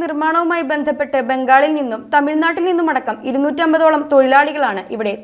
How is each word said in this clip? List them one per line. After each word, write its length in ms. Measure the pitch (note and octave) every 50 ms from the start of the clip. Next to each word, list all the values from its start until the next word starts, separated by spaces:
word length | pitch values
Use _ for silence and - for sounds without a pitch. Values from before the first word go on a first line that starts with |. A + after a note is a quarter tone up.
| E4+
നിർമ്മാണവുമായി 600 | D#4+ D#4 D4 D#4 D#4+ D#4+ E4+ F4 E4 F4 E4+ D#4+ C4+
ബന്ധപ്പെട്ട് 460 | D4+ D4 C#4+ D4+ D4 D4 C#4+ C#4 - C4+ A#3+ A#3
ബംഗാളിൽ 420 | C4 C4 C4 B3+ C4 C4+ C#4+ D#4 D#4 D4+
നിന്നും 220 | C#4 A#3+ A3 A3+ - - D4+
തമിഴ്നാട്ടിൽ 500 | D4 C#4+ D4 D#4 D#4 E4 E4+ E4+ F#4+ E4+ F#4
നിന്നുമടക്കം 460 | F4+ E4+ E4 D#4+ C#4 B3+ B3+ - G#3+ - - C4+
ഇരുന്നൂറ്റമ്പതോളം 720 | B3 C4+ C#4 D4 D4+ C#4+ E4 D#4+ D#4 D#4+ D#4+ D#4+ D#4 D4 D4 D4
തൊഴിലാളികളാണ് 680 | D4 C4+ C4 C4 C4 C#4 D4 D#4 D4 D4+ C4+ A3+ G3 F#3+ F#3+ - A#3
ഇവിടെ 180 | A3 A3 G#3 G3+ G#3